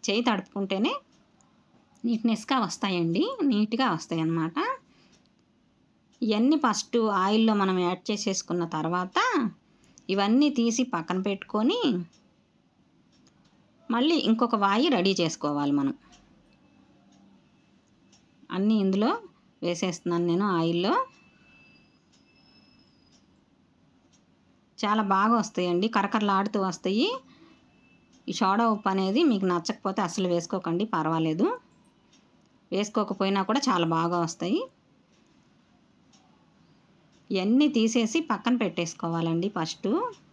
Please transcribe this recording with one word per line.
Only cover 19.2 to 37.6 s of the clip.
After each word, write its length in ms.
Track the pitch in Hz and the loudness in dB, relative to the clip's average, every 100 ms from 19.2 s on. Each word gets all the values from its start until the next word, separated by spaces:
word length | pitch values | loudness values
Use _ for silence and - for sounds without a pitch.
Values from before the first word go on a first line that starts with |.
| 427 _ _ _ | -6 _ _ _
వేసేస్తున్నాను 600 | 175 170 185 170 - 170 175 | -4 -2 -4 -4 -2 0 0
నేను 180 | 170 202 | 0 0
ఆయిల్లో. 440 | 170 165 170 190 415 523 - _ _ _ _ - _ _ _ _ _ _ _ _ _ _ _ _ _ _ _ _ _ _ _ _ _ _ _ _ _ _ _ _ _ _ - | 0 0 0 0 0 -2 -12 _ _ _ _ -20 _ _ _ _ _ _ _ _ _ _ _ _ _ _ _ _ _ _ _ _ _ _ _ _ _ _ _ _ _ _ -4
చాలా 240 | 208 214 | 0 2
బాగా 320 | 202 190 214 233 | 2 2 4 2
వస్తాయండి, 500 | 208 - 180 175 214 | 0 -2 0 2 2
కరకరలాడుతూ 680 | 226 196 220 208 196 196 208 | 0 0 0 2 2 0 0
వస్తాయి. 460 | 185 180 190 202 359 508 - - - - _ _ _ _ _ _ - | -2 -2 -2 0 0 -2 -10 -20 -20 -20 _ _ _ _ _ _ -10
ఈ 80 | |
సోడా 300 | 185 190 202 233 | -2 2 2 2
ఉప్పు 200 | 214 202 | 0 0
అనేది 320 | 190 190 220 | 0 0 2
మీకు 220 | 330 208 190 | 2 2 0
నచ్చకపోతే 540 | 175 170 214 196 196 | -2 -2 -6 -4 -2
అసలు 240 | 185 170 185 | -4 -2 0
వేసుకోకండి, 560 | 170 170 185 180 170 | -2 -2 -6 -4 -4
పర్వాలేదు. 640 | 220 170 156 165 160 156 302 480 _ _ _ _ _ _ _ _ _ _ _ | -2 -2 0 0 0 0 0 -2 _ _ _ _ _ _ _ _ _ _ _
వేసుకోకపోయినా 680 | 190 208 226 196 196 190 196 | -4 -2 -2 -2 -2 0 0
కూడా 180 | 190 240 | 0 0
చాలా 260 | 269 180 170 | 2 0 2
బాగా 320 | 165 170 175 | 0 0 0
వస్తాయి. 420 | 165 - 175 294 523 _ _ _ _ _ _ _ _ _ _ _ _ _ _ _ _ _ _ _ _ _ _ _ _ _ _ | -2 -4 -2 -2 -4 _ _ _ _ _ _ _ _ _ _ _ _ _ _ _ _ _ _ _ _ _ _ _ _ _ _
ఇవన్నీ 360 | 185 190 247 | -2 2 4